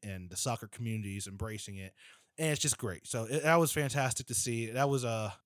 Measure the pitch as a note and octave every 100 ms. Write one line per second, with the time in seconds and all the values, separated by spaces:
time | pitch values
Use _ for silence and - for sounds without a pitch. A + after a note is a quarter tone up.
0 | G#2 F#2+ F2+ - C3 A#2 G#2+ - A#2 A2
1 | G2+ G2 G2 F#2+ A2+ G#2+ - G2 F#2+ -
2 | - - _ - D#3+ D3 D3+ - A2+ E2+
3 | - A#2+ A2 D3 D3+ E3+ D#3+ D3+ C#3+ C#3+
4 | C3 - B2+ A#2 B2 A#2 A2+ A#2+ C#3+ C#3
5 | B2 A2+ G#2+ G2